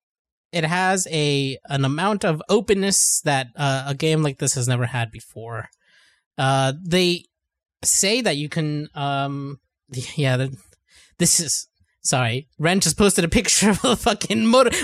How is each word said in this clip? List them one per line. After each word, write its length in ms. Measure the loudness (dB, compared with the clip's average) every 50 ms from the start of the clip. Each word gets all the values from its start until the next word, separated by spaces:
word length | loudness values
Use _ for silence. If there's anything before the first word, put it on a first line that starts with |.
| _ _ _ _ _ _ _ _ _ -6
it 140 | -4 -2 -2
has 420 | 0 0 0 2 2 0 0 -2 -2 -2
a, 460 | 0 0 2 0 0 0 -2 -4 -8 _
an 180 | -6 -2 0 0
amount 400 | 0 0 0 0 0 -2 0 0
of 180 | 0 -2 -2 -2 0
openness 720 | 0 0 4 2 2 2 2 0 2 2 2 2 0 0 0
that, 240 | 0 0 0 -2 -4 -6
uh, 300 | -2 0 0 0 -2 -2
a 80 | -6 -6
game 300 | -2 0 0 2 2 0
like 140 | -2 -2 -2
this 160 | -2 -2 -2
has 120 | -2 0
never 200 | 0 0 0 -2
had 260 | -2 -2 -4 -4 -4 -8
before. 560 | -16 -20 -18 -16 -16 -14 -10 -10 -10 -12 -12 _ _ _ _ _ _ _ _ _ _ _ _ -6
Uh, 360 | -2 0 0 2 2 0 0 -2 -4 -6
they 440 | -2 0 2 2 2 0 -2 -6 _ _ _ _ _ _ _ _ _ _ -6 -2
say 360 | 0 0 2 2 2 2 2
that 160 | 0 0 -2
you 120 | -2 -4 -4
can, 400 | -4 -2 -2 -2 -2 -4 -6 -8 -8
um, 640 | -6 -4 -4 -2 -2 -4 -4 -6 -8 -8 -10 -12 -16 _ _ _ _ _ -12
<laughs> 280 | -10 -10 -10 -8 -4
yeah, 200 | -2 0 0 2
the, 200 | 0 -2 -4 -6 -12 _ _ _ _ _ _ _ -20 -20 _ _ -2
this 200 | 0 2 2 2
is, 300 | 0 -2 -4 -6 -6 _ _ _ _ _ _ _ -4
sorry, 460 | -2 0 0 0 0 -2 -4 -8 _ _ -2
Ren 220 | 0 2 2 2
just 160 | 2 0 2
posted 280 | 4 4 4 4 2 0
a 40 | 2
picture 420 | 2 0 2 2 2 2 4 2
<laughs> 140 | 2 2 2
of 0 |
a 100 | 0 0
fucking 520 | 2 2 0 0 0 -2 -2 -2 0 2
motor, 240 | 4 6 6 6 6 2 0